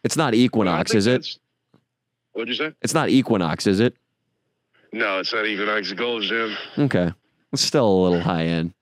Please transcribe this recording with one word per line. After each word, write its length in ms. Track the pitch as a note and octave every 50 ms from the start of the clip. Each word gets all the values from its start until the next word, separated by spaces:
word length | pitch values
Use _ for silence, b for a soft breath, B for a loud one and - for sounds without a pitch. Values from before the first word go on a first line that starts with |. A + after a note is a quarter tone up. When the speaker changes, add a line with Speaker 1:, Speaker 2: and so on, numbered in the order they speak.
| -
Speaker 1:
It's 140 | A#2+ -
not 160 | D3 D#3+ C3 A2+
Equinox, 580 | A2+ B2 B2 - A2+ G#2 F2+ E2+ D#2+ F#2 -
Speaker 2:
I 20 | -
think 40 |
Speaker 1:
is 100 | G#2+ G2
it? 40 | A#2 B2+
Speaker 2:
that's, 260 | B2+ - - - _ _ _ _ _ _ _ _ _ _ _ _ _ _ _ _ _ _ _ _
what'd 160 | - A#2 A#2
you 60 | B2
say? 180 | - E3 D#3 D#3 _
Speaker 1:
It's 120 | - - -
not 160 | D#3+ C#3 F#2
Equinox, 560 | G2 C3+ - - A2+ G2 F2 D#2+ D#2 - -
is 140 | G#2 F#2+ G2
it? 160 | A#2 B2+ - _ _ _ _ _ _ _ _ _ _ _ _ _ _ _ _ _ _ _
Speaker 2:
No, 280 | - A2 A2 G#2 F#2+ F#2+
it's 140 | F#2 - A#2
not 120 | A2 G#2+
Equinox. 440 | G#2+ G#2+ F#2+ G#2 G#2 G#2+ G#2+ G2 F2+
It's 40 | G2 F#2
Gold's 280 | A#2 A#2+ A#2+ A2+ G#2
Gym. 280 | F#2+ A2+ A2+ A2+ A2 G#2+ - - - -
Speaker 1:
Okay. 340 | - D3 C3+ - F#2 F2 E2+ - _ _ _ _ _ _ _ -
It's 80 | -
still 260 | - - - D3+ B2 G#2
a 100 | F#2+ F#2 F#2
little 160 | F2+ F2 E2+
high 240 | E2+ F2 F2+ E2 E2
end. 280 | E2 E2+ E2 E2 F2 - _